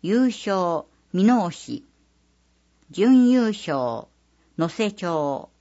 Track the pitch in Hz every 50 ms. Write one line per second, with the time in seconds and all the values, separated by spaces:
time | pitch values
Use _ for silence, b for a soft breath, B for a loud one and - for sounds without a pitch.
0 | - 170 208 240 262 254 220 - - 208 196 190 180 175 165 151 - _ _ _
1 | _ _ - 180 190 220 247 240 190 170 156 - - - 120 113 - _ _ _
2 | _ _ _ _ _ _ _ _ _ _ _ _ _ _ _ _ _ _ - -
3 | 196 240 262 254 247 247 254 254 233 220 208 - - - 151 135 127 123 117 113
4 | 113 _ _ _ _ _ _ _ _ _ _ - 160 165 - - 220 208 202 202
5 | 190 175 170 156 147 143 139 135 - - _ _